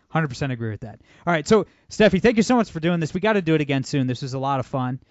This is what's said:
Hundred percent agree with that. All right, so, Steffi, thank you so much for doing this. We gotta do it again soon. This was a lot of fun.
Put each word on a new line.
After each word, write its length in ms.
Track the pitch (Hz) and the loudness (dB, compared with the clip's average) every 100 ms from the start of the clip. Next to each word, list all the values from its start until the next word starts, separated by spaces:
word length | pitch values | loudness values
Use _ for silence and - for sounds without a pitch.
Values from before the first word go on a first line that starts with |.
| _ | _
Hundred 200 | 160 156 | -4 -2
percent 220 | 120 143 | -4 -6
agree 160 | 123 117 | -4 -6
with 100 | 104 | -8
that. 200 | 107 107 _ _ - | -12 -18 _ _ -2
All 60 | |
right, 120 | 170 147 | -2 2
so, 180 | 220 175 _ _ | 2 2 _ _
Steffi, 320 | - 208 180 | 2 4 4
thank 160 | 220 226 | 4 4
you 60 | |
so 120 | 214 247 | 4 2
much 160 | 214 | 0
for 80 | 165 | -2
doing 200 | 160 175 | -2 0
this. 120 | 156 | -2
We 60 | 190 | -2
gotta 220 | 202 208 | 0 0
do 120 | 165 | 2
it 60 | 160 | 2
again 220 | 143 139 | 2 -2
soon. 240 | 131 143 127 | -2 -2 -2
This 140 | 123 | -4
was 120 | 139 | -6
a 60 | 131 | -6
lot 200 | 135 139 | -2 -2
of 40 | 123 | -2
fun. 340 | 139 127 131 - | -4 -4 -6 -12